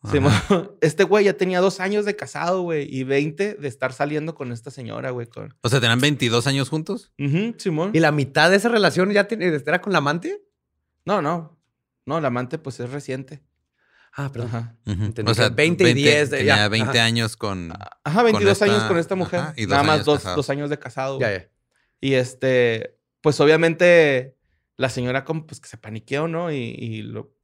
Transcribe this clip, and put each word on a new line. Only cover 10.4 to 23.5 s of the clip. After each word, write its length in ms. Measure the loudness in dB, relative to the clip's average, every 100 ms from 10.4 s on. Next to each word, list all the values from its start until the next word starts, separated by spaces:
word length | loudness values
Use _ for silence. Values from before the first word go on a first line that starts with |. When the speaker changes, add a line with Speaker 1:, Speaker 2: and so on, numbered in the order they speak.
| _ _ _ _ _ _ -4
Speaker 1:
No, 160 | -2
no. 360 | 0 -4 -8 _ _ _ _ _ -6
No, 140 | -2
la 80 | -2
amante, 300 | -2 -6 -8
pues, 240 | -12 -10
es 80 | -10
reciente. 540 | -10 -10 -10 -10 -18 _ _ _ _ _ _ _
Speaker 3:
Ah, 180 | -10 -10
perdón. 200 | -8 -8
Speaker 1:
Ajá. 260 | -8 -10 _ -8
Speaker 2:
Ujú. 180 | -4 -4
Speaker 3:
Entendí 260 | -4 -2
Speaker 2:
O 40 | 2
sea, 120 | 2
Speaker 3:
que 80 | 2
veinte 280 | 2 4 4
y 80 |
Speaker 2:
veinte, 80 | 4
Speaker 3:
diez 280 | 4 4 2
de, 60 | 0
Speaker 2:
tenía 160 | 2 4
Speaker 3:
ya. 100 | 4
Speaker 2:
veinte 320 | 2 2 2
Speaker 3:
Ajá. 60 | 2
Speaker 2:
años 320 | 2 -2 -4
con, 340 | -6 -6 -8 -12 -16 -12
Speaker 1:
Ajá, 200 | -2 2
veintidós 360 | 4 4 4 4
Speaker 2:
con 80 | 4
Speaker 1:
años 100 | 2
Speaker 2:
esta, 80 | 2
Speaker 1:
con 80 | -2
esta 160 | -2 -4
mujer. 240 | -4 -4
Speaker 2:
ajá, 140 | -6 -6
y 60 |
dos 80 | 0
Speaker 1:
Nada 140 | 2
más 100 | 2
Speaker 2:
años 120 | 2 2
Speaker 1:
dos, 120 | 0
Speaker 2:
casado. 180 | 0 -4
Speaker 1:
dos 140 | -4
años 200 | -4 -6
de 100 | -8
casado, 380 | -10 -8 -8 -4
Speaker 3:
Ya, 60 | -4
Speaker 1:
güey. 100 | -4
Speaker 3:
ya. 100 | -10 _ _ _ _ _
Speaker 1:
Y, 120 | 0 2
este, 840 | 0 -2 0 4 2 0 -8 _ _ _
pues, 180 | -2 4
obviamente, 960 | 6